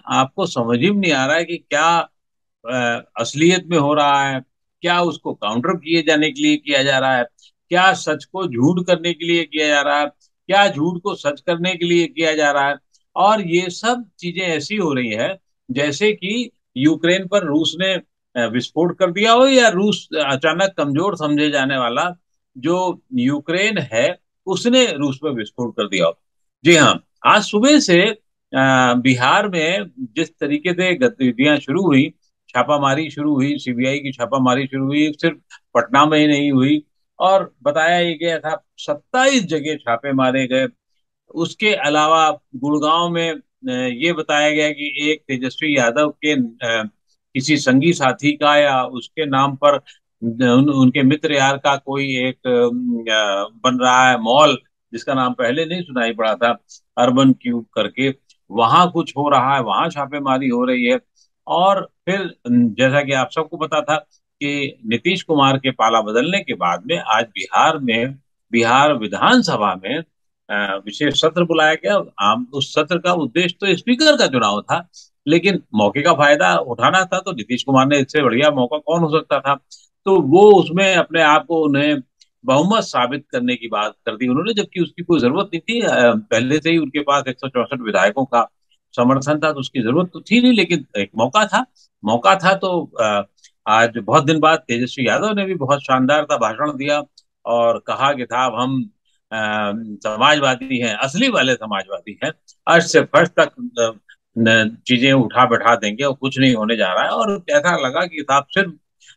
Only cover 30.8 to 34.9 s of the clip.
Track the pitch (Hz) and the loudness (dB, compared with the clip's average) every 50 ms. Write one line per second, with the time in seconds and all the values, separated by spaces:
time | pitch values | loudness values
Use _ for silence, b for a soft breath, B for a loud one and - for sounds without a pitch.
30.8 | 185 185 175 135 127 120 - - 131 127 117 113 135 151 147 143 - - 139 185 | 0 0 0 0 0 -2 0 0 -2 -2 0 2 2 2 2 0 -2 -4 -4 0
31.8 | 196 175 143 131 107 170 - _ _ _ _ _ _ _ - - - - 147 143 | 0 2 4 2 2 0 -4 _ _ _ _ _ _ _ -2 -2 0 0 0 0
32.8 | 139 135 135 151 160 147 139 147 147 151 147 131 135 143 147 131 - 131 123 120 | 2 0 0 -2 -4 -6 -8 -6 -2 -2 0 0 0 -2 -2 -4 -6 -6 -4 -4
33.8 | 127 131 139 147 139 139 131 - 147 - 139 135 127 127 123 139 135 131 135 135 | -2 -2 -2 -4 -6 -8 -8 -6 -6 -2 0 0 2 2 2 0 -2 -4 -6 -4
34.8 | 135 135 | -4 -2